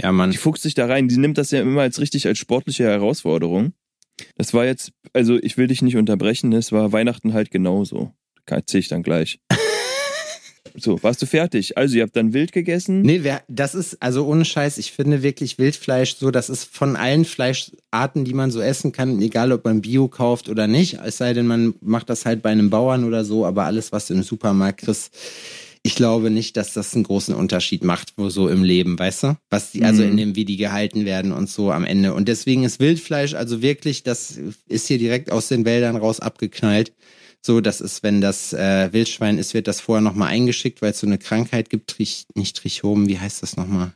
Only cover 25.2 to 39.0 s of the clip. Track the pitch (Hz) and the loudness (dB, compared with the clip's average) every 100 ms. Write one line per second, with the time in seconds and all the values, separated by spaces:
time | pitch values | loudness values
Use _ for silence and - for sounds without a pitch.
25.2 | - - - - - - - - 117 113 | -16 -16 -18 -18 -20 -6 -2 2 2 2
26.2 | 110 110 110 110 98 107 98 120 98 98 | 2 0 -2 -4 -4 -6 -4 -2 0 0
27.2 | 104 60 92 90 - 85 87 85 - - | -2 -2 0 0 -2 -2 0 -2 -4 -6
28.2 | 101 95 90 92 92 90 90 87 92 - | -4 0 2 4 4 4 2 0 -2 -2
29.2 | 139 151 - 101 - 101 113 107 101 104 | -2 -2 -2 -4 -2 0 4 4 4 2
30.2 | 104 98 101 98 104 101 104 107 101 95 | 0 -2 -4 -2 -2 -2 -4 -2 -2 -2
31.2 | 95 64 98 - 98 80 - 98 95 - | -2 -2 -4 -2 0 0 0 2 2 2
32.2 | 104 110 135 127 123 - 143 165 - 147 | 0 0 0 2 0 2 2 2 0 -2
33.2 | 143 160 117 117 135 143 151 131 127 120 | -2 -4 -4 0 0 0 -4 -4 -4 -6
34.2 | - - 76 - - 107 - 127 117 127 | -8 -12 -12 -12 -6 -4 0 0 0 -2
35.2 | - 113 - 127 113 120 120 117 110 113 | -2 -4 0 0 2 2 0 0 -2 -2
36.2 | 110 - 107 - 107 107 117 _ _ - | -6 -6 -8 0 2 4 2 _ _ -20
37.2 | - _ - 117 104 - 98 - 107 101 | -20 _ 2 2 2 -2 -6 -4 0 2
38.2 | 98 95 - - 95 95 95 110 | 2 0 -6 -2 2 2 2 0